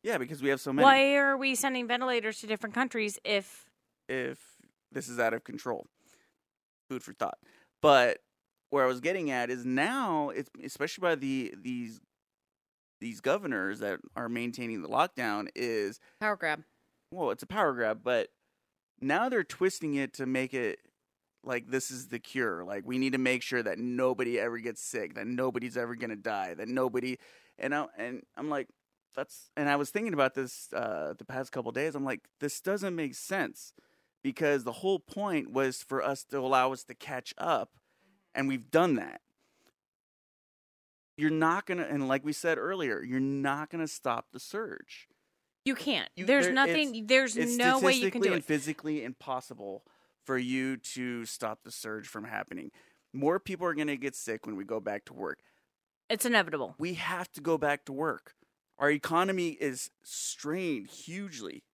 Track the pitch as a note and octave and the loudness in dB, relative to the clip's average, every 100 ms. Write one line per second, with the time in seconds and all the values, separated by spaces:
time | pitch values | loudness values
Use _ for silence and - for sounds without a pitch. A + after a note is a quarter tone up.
0 | G3+ G3 B2+ D3+ C3+ C3+ C#3+ C3+ C4+ C4+ | 0 0 -2 0 2 2 2 8 10 10
1 | C#4 C#4+ C#4 C4+ C4+ B3+ C#4 B3+ A#3+ A#3+ | 8 6 4 4 2 2 0 0 -2 0
2 | B3+ A#3+ G#3+ G#3+ G#3+ G#3+ A3+ A3+ B3+ A#3 | 2 0 0 -6 -4 -4 -2 -2 0 0
3 | G#3+ G3 - G#3 F#3+ - - _ _ _ | -2 -2 0 0 0 -20 -20 _ _ _
4 | - C3 B2+ D3 - _ _ _ _ - | -4 -2 -2 -6 -16 _ _ _ _ -10
5 | B2+ A#2+ A#2 A2+ - A#2 B2+ A2+ - _ | -6 2 2 2 -6 -8 -6 -6 -8 _
6 | _ _ _ _ _ _ _ _ _ B2+ | _ _ _ _ _ _ _ _ _ -10
7 | - - G#2 - _ - _ _ D3+ C#3 | -8 -4 -4 -4 _ -20 _ _ 8 8
8 | B2 - _ _ _ _ _ C#3 B2+ B2+ | 6 2 _ _ _ _ _ 2 2 2
9 | D3 F#3+ D#3 B2 A#2+ B2+ B2 C3 E3+ C4+ | -2 0 0 -2 -2 -2 -2 0 0 0
10 | A3+ D#3 C#3+ A2+ C#3+ - - - D3+ - | 0 0 -2 -4 -8 -12 -14 -6 -6 0
11 | F3+ D#3 C3+ C3+ A#2+ G2 A#2+ B2 A#2 A2 | 0 0 0 -2 -4 -8 -8 -6 -8 -12
12 | _ _ _ _ _ _ _ _ _ _ | _ _ _ _ _ _ _ _ _ _
13 | A#2 G2+ C3 D3+ D#3 A2 F#2+ G#2+ G#2 F#2 | -10 -2 2 2 0 -2 -2 -2 -4 -4
14 | - - A#2 A#2+ A#2+ A#2+ A#2+ A2 D#2 A#2+ | -8 -8 -4 -4 -4 -6 -6 -6 0 2
15 | F3 - A#2+ G#2 G2 - A#2+ A2+ G2+ - | 2 0 -2 -2 -4 -4 -2 0 -2 -6
16 | _ _ G#3+ G3+ E3 D3+ - _ _ _ | _ _ -2 0 -2 -4 -8 _ _ _
17 | _ F3+ C#3+ G2+ - G3 E3+ B2 A2+ A2 | _ -2 -2 -2 -4 2 2 4 0 0
18 | B2 A#2+ - _ _ _ _ _ _ _ | 2 2 0 _ _ _ _ _ _ _
19 | C3+ D#3+ B3+ A#3+ D#3+ - F#3 - D#3+ C#3+ | 0 2 2 0 -2 0 0 2 -2 0
20 | C3 - C3 C3 C3 C3+ A2+ - _ _ | -2 -4 -2 0 0 0 -2 -4 _ _
21 | _ _ _ _ - B2 B2+ C3 - B2+ | _ _ _ _ -4 -4 0 -2 -2 -10
22 | B2+ A#2+ - C3 A#2 E2+ F2 G2+ A2 B2+ | -8 -10 -6 -2 0 0 -4 -8 -2 0
23 | C3+ C3 B2+ B2+ - B2+ A2 F#2+ B2 B2 | 2 2 2 2 0 -2 0 -2 -2 2
24 | B2+ C3 A#2+ A#2 A#2 A#2 A#2 G#2+ - A#2 | 2 2 0 0 -2 -4 -8 -8 -8 -6
25 | F#2 A2 G#2+ B2 C3 B2 A#2+ B2 A#2 A#2 | -6 -8 -6 0 0 -2 -4 -4 -4 -6
26 | A#2 G#2+ A2+ G#2 F#2 E2 A2+ B2+ B2+ B2 | -8 -6 -4 -4 -4 -6 -4 0 2 0
27 | B2+ B2 - - _ - C3+ D3 D3 F#2 | -4 -6 -12 -20 _ -6 -2 -2 -4 -6
28 | A#2+ B2 - - D3 D3 - _ _ _ | -8 -8 -12 -10 -4 -4 -6 _ _ _
29 | _ - C3+ - - - C#3+ C#3+ C#3+ G#3 | _ -8 -8 -10 -12 -2 2 2 2 -2
30 | A3+ D#3 C3 C3+ B2+ - - - A2+ E2+ | 0 4 4 2 -4 -8 -6 -4 -2 -2
31 | D2+ - G#2+ B2+ C3 B2+ A#2 B2+ D#3 D3 | -4 -6 -8 -8 -6 -4 -4 -2 -2 -2
32 | C#3 A2+ _ _ C#3+ - - G3+ G3 E3+ | -4 -4 _ _ -6 -4 -2 -2 -2 -2
33 | C#3+ - - F#3+ C#3 - - _ _ _ | -4 -6 -4 -2 -2 -6 -20 _ _ _
34 | _ _ C3+ C3 D#3 C#3+ A#2+ - F#3+ F#3+ | _ _ -6 2 2 2 0 -2 0 0
35 | - - G3+ D#3+ - C3 C3+ B2+ - C3+ | -2 -6 0 -2 0 0 0 -2 -4 -2
36 | - C3+ - C#3 C3 C3 C3 C3 - A#2+ | 0 -2 -4 -2 4 6 4 0 -12 -16
37 | - C3 - - E3+ C3+ F#2+ _ _ _ | -8 -8 -8 -6 0 0 0 _ _ _
38 | _ _ _ - C3+ C3 A2 D#3+ F3 B2 | _ _ _ -2 0 -2 4 6 6 4
39 | D#2+ G1+ _ _ _ _ _ _ _ _ | -2 -12 _ _ _ _ _ _ _ _
40 | _ _ _ _ _ _ _ _ _ _ | _ _ _ _ _ _ _ _ _ _
41 | _ - D3+ D#3 D#3+ F3+ - F3 D#3 C#3+ | _ 0 2 4 4 2 -2 -4 -2 -2
42 | C3 C3+ D3 D3 E3+ D#3+ C#3 F#3+ C#3+ G2+ | 2 0 0 -2 0 0 0 -2 -2 -2
43 | B2 C3 C3+ C#3 C#3 C#3+ D3+ E3+ D#3 - | -2 0 0 2 0 0 -4 -6 -6 -4
44 | C3+ A#2 - - - G3+ G#3+ F2 - - | -2 -2 -4 -16 -10 -8 -6 -10 -14 -20
45 | - _ _ _ _ _ C4 C4 D4 G3+ | -20 _ _ _ _ _ -4 -2 0 0
46 | G2 - F#3+ C#4 F#3 C4 C4+ D#4+ D4 A3+ | -2 -4 4 6 6 4 4 4 2 -2
47 | G#3+ C4 C4 A3 A#3+ A#3+ B3 C4 C4 C4 | 4 4 6 0 0 4 4 6 6 4
48 | G3 A#3+ - F3+ - D3+ C#3+ D3+ D#3 D3+ | 2 2 2 2 2 0 0 -6 -4 -4
49 | A#2+ B2+ - B2+ - A2 G2+ G2 _ _ | -6 -10 -6 -6 -6 -12 -10 -12 _ _
50 | _ _ - C3 B2+ C3 C3 B2+ - B2+ | _ _ -2 -2 0 0 0 -4 -8 -6
51 | B2 A#2+ A2+ - A2+ A2 A#2 - A2+ G#2+ | -4 -4 -8 -6 -6 -6 -12 -12 -8 -8
52 | F#2+ A2 G#2+ G#2+ G2 F2 - - _ _ | -10 -12 -6 -6 -6 -10 -12 -18 _ _
53 | _ C3 C#3+ F#3 - F#3 F3 D3+ D3+ C#3 | _ 0 2 2 -2 -2 -2 0 -2 -2
54 | C3+ - - A2 - G2+ G2+ A2+ G#2 G#2 | -4 -6 -6 -6 -6 -8 -4 -4 -2 -6
55 | - - F2 - _ _ _ _ _ _ | -8 -8 -6 -8 _ _ _ _ _ _
56 | _ A3+ B3 A3+ E3 D3+ A2 - E3 E3+ | _ -2 4 4 4 -2 -6 -4 -4 -2
57 | - F3 F3+ - D3+ D#3+ D3 C#3+ - C3+ | -4 -4 -6 -4 0 2 2 0 -4 -4
58 | D#3 B2 - _ _ _ _ _ C#3+ D3 | -2 -4 -10 _ _ _ _ _ 2 4
59 | - E3 F#3+ F#3+ E3+ D3+ D3 B2+ - _ | 2 4 4 2 0 0 -4 -4 -10 _
60 | - - - - D3 F3 F3+ C3 G2+ - | -12 -8 -6 -6 -4 -2 -2 -2 -6 -14
61 | - F3+ G3 C#3 G2 B1+ _ | -10 -8 -8 -10 -10 -12 _